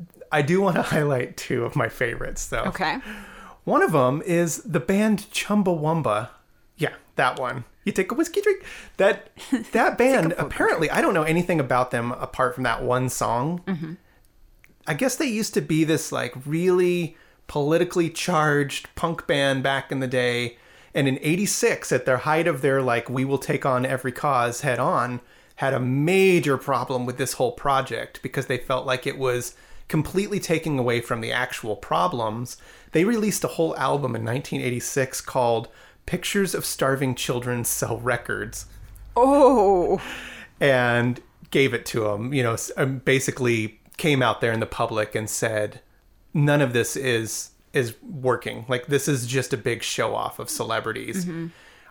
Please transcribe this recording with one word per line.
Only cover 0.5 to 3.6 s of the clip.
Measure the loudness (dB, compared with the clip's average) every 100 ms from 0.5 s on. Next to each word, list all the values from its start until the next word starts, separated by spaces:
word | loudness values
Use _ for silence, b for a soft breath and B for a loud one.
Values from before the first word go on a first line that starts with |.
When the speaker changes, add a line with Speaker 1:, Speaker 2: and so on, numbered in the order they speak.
| 2
Speaker 1:
want | 2 2
to |
<laughs> | 0
highlight | 0 2 0 -2 -8
two | -4 -2
of | -2
my | -2 -2
favorites, | -2 -4 -2 -6 -8 -6
though. | -4
Speaker 2:
Okay. | -4 -2 -2 -2 B -14 B B B B